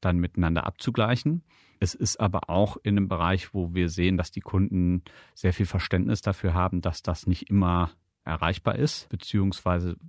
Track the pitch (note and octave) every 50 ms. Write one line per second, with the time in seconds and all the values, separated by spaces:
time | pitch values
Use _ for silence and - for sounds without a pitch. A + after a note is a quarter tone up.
0 | - F#2 F2 F2 F2 F2 - - F2 E2 E2 E2 - - - - - - A2+ -
1 | G#2+ G#2+ B2 B2 - D3 D#3 E3+ - _ _ _ _ _ _ - - F2+ - -
2 | - A2 - - A2+ G2+ F2 F2+ - - E2+ F2+ G#2 G#2 - - - G#2+ G2+ G2+
3 | G2 F#2 F#2 E2 E2+ E2+ F#2+ F#2+ - - - G2+ F2+ E2+ E2+ F#2 F2+ E2+ E2 F#2
4 | F2 F#2 F#2+ F2 E2+ - - - - - - F#2+ F#2+ G2 F#2+ F#2 F2+ F2 F2+ F2+
5 | - - - - - - _ - - F#2 F2 - G2+ F#2 - F#2+ - - - F#2
6 | - - A2+ G#2 - - F#2+ - - F#2+ E2+ F2+ F2+ F#2 - F2+ D#2+ F2 E2 -
7 | - - E2+ - - - F#2 - - - G#2 G2+ F#2+ F2 F2 F2 F2 E2+ - _
8 | _ _ _ _ - - D#2+ D#2 E2+ E2 G2 - - - G#2 - C3+ D#3 - -
9 | - - - F#2+ - - - G#2 G2 G2 F#2 - - F#2 F2+ F2 F2 F2+ E2+ -
10 | -